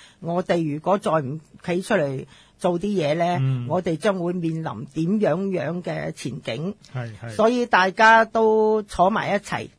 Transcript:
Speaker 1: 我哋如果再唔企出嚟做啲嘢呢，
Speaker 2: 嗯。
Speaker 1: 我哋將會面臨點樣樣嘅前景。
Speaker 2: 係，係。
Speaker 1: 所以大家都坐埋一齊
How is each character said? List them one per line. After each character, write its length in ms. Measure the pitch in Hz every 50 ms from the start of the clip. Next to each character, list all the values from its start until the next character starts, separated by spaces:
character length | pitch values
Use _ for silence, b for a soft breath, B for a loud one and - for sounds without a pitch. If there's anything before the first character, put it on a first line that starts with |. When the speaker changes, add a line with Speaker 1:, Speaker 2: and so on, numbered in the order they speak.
| B B B B
Speaker 1:
我 240 | - 160 170 180 185
哋 300 | - 180 175 165 156 143
如 60 | 151
果 200 | - 175 190 202
再 120 | - 214 160
唔 260 | 160 143 120 143 156 - _ - - -
企 160 | - 175 175
出 140 | 185 - 220
嚟 300 | 190 151 139 135 131 - b b b b b b _
做 200 | - 180 175 175
啲 60 | 175
嘢 300 | 202 208 185 156 143 151
呢， 220 | 170 175 175 175 123
Speaker 2:
嗯。 240 | 135 135 135 123 120 135
Speaker 1:
我 140 | 156 185
哋 160 | 180 180 165 156
將 220 | - 220 196 190
會 140 | 170 175 180
面 300 | 185 165 160 160 160 160
臨 220 | 147 120 104 143 139 -
點 120 | 156 165 170 202 220
樣 200 | 202 165 147 175 196 196
樣 340 | 190 175 127 147 170 180
嘅 300 | 170 175 156 156 147 160
前 280 | 156 - - 139 123 147
景。 360 | - - 113 135 156 190 208 - - - -
Speaker 2:
係， 180 | 131 120 117 107 -
係。 100 | - 117
Speaker 1:
所 180 | 110 220 214 226
以 160 | 247 247 240
大 240 | 233 - 185 180 190
家 340 | 180 - 220 220 226 226 226
都 600 | 220 - 226 220 220 220 220 214 214 220 214 208
坐 260 | 208 - - 175 190
埋 240 | 214 185 143 143 190
一 60 | 202
齊 300 | - - 185 107 110 - -